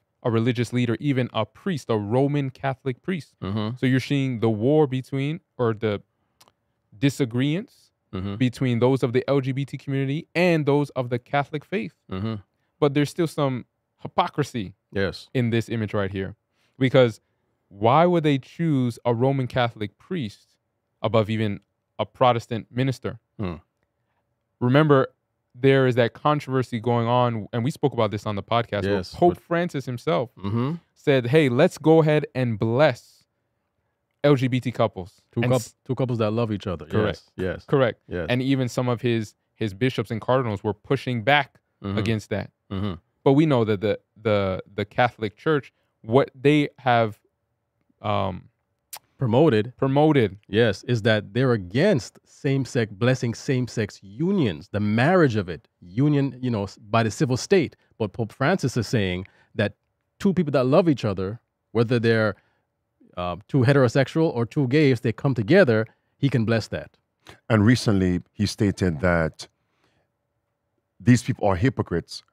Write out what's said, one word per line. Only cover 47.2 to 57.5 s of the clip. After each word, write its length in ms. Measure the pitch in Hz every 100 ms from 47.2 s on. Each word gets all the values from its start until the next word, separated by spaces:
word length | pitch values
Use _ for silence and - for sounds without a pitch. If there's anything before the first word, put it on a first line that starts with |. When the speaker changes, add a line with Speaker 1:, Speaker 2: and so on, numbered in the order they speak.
| _ _ _ _ _ _ _ _
Speaker 1:
um, 420 | 104 104 98 90 90 _ _ _ _ - _ _
Speaker 2:
Promoted. 560 | 123 120 160 107 117 -
Speaker 1:
promoted. 640 | 135 139 156 143 101 98 _
Speaker 2:
Yes, 360 | 101 120 -
is 180 | - 120
that 320 | 113 107 98
they're 180 | 110 131
against 640 | 113 87 117 202 151 - -
same-sex, 720 | _ _ 139 135 123 120 110
blessing 400 | 95 120 131 120
same-sex 680 | 107 - 127 120 - 101 -
unions, 680 | 95 107 175 202 117 73 92
the 80 | 101
marriage 560 | 104 110 139 185 147 107
of 140 | 90
it, 180 | 78 - _
union, 560 | 87 101 147 143 139 127
you 80 | 127
know, 140 | 110
s-, 140 | 98 -
by 260 | 104 113
the 80 | 113
civil 240 | - 135 127
state. 400 | -